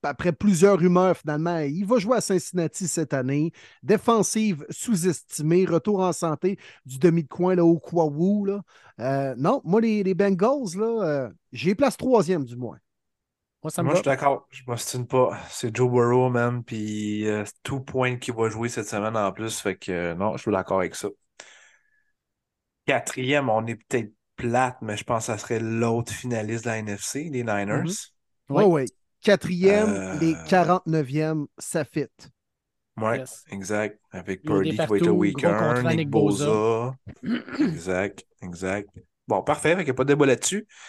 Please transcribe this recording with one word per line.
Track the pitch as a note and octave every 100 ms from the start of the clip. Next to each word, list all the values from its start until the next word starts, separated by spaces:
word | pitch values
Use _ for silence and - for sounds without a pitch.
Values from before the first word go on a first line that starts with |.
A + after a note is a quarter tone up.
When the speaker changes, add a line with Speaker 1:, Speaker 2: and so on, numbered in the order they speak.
Speaker 1:
après | D3 C3+ F3+
plusieurs | E3 G#3 F3 G3 F#3+
rumeurs, | F3+ F3+ F#3 E3+
finalement, | D#3 D3+ E3 E3+
il | D3 D#3 G3
va | B3
jouer | F#3+ B3
à |
Cincinnati | - F#3 - F3+ D#3+ - F3+
cette | - D#3
année. | C#3+ B2+ C#3+ D#3+ - - _
Défensive | B2 G3+ - A3+ F#3+ A3 G#3+ D#3 D3+
sous-estimée, | - - G3 F3+ D3+ _ - D#3 F3
retour | F#3+ E3 - G3+
en | F#3
santé | E3 E3+ D3 F#3 G3 - -
du | C3 C3
demi | F3 E3
de | D3
coin, | - F3+
là, | F#3
au | E3+ E3+
Kwawu, | - E3+ D#3 C#3+ F3+ G#3 G3
là. | G3+ - _ - -
Euh, | A#2+ C#3 C#3 A#2+
non, | D3+ C4+
moi, | D#3 G#3
les, | A3+ G#3+
les | F#3+
Bengals, | F3+ G3+ F#3+ G#3+ C#4+ A3+ F3
là, | A3 A3+
euh, | F3+ D3 B2 - _
j'y | A#2+ D3
place | G3+ C4+ -
troisième, | B3+ A#3+ D#3+ F3+
du | B2 A#2+
moins. | A#2+ D#2 _ _ _ _ _ _ _ _
Speaker 2:
Moi, | D#3
ça | -
me | C3
Speaker 3:
Moi, |
Speaker 2:
va. | F3
Speaker 3:
je |
suis | D3+
d'accord. | C3 C#3+ C3+ _
Je | - B2
m'ostine | A#2 - B2+ B2
pas. | C3 B2+ G#2 -
C'est | - A#2+
Joe | A2 B2+
Burrow, | A#2+ A#2+ B2 B2+
man. | B2 A#2+ B2
Puis, | A#2 A2+ G#2+ G#2+ G#2 G#2 G#2+
euh, | G#2+
c'est | G#2 -
tout | - C#3
point | C3 C3 B2+ B2
qui | B2
va | A2+ A2+
jouer | A2 A#2
cette | A#2 G#2+
semaine | G#2+ G#2+ A2+
en | G2+
plus. | F#2+ A2+ -
Fait | G2+ F#2+
que, | -
euh, | F2+ F2 E2+
non, | G2+ -
je |
suis | -
d'accord | G2 F#2 F#2+
avec | F2 -
ça. | - - _ _ - - - _ _ _ _ _ _ _ _ _ _ _ -
Quatrième, | C3 - - B2+ D3 C3+
on | A2 A2+
est | A2+
peut-être | _ B2 G#2 _ _
plate, | - A#2+ A#2+ B2+ -
mais | A2 G#2
je |
pense | - A#2+ A2+
que |
ça | G#2
serait | - A2+
l'autre | A2+ A2+ A#2 A#2 B2
finaliste | - B2+ A#2 G#2+ A#2
de | A#2
la | A2
N | G#2+ G2+
F |
C, | - C3+ E3
les | C3
Niners. | A#2 G#2 G2+ A#2
Speaker 2:
Mm-hmm. | D#3+ G#3 - _ _ _ _
Speaker 1:
Ouais, | C#3
Speaker 2:
Ouais. |
Speaker 1:
ouais. | G#3 D#3+ B2+ _ _ _
Quatrième, | - G3+ - F3+ F#3 G#3 G#3+
Speaker 3:
Euh, | G3 F#3+ F3+
Speaker 1:
les | E3 D#3+ -
quarante-neuvième | F#3 E3+ F#3 - D#3+ C3 C#3+ D#3 D#3 C#3+ -
ça | - E3+
fit. | C#3+ - C#3 _ - _ _ _ _ _ _ -
Speaker 3:
Ouais, | A2 A#2
Speaker 2:
Yes. | B2+ - _
Speaker 3:
exact. | G2 F#2+ G#2+ G#2+ - _
Avec | F#2+ F2+ F#2+
Speaker 2:
Yo, | G2+
Speaker 3:
Purdy | G2+ F#2+
Speaker 2:
des | -
Speaker 3:
qui |
va |
être | E3
au | G#2
Speaker 2:
partout, | E3+
gros | F3+
Speaker 3:
week | - C3+
un, | E3+ G3+ A2+
Speaker 2:
contrat, | A#2+ -
Speaker 3:
Nick | -
Speaker 2:
Nick | D3
Bosa. | C#3+ G2+ G2+ D3
Speaker 3:
Bosa. | G#2+ A2 A2+ B2 C3 - -
<clears throat> | F3+ A#3+ - -
Exact, | C#4 D#3+ F2 F#2 G2+ - - _
exact. | F2+ F2 F#2+ G2 G2+ - _ _ -
Bon, | G#2
parfait, | - D3 D3+
fait | F3
qu'il |
n'y | D3+
a |
pas | B2+
de | C3+
débat | C#3+ D#3
là-dessus. | A#2 - G3 A3+ -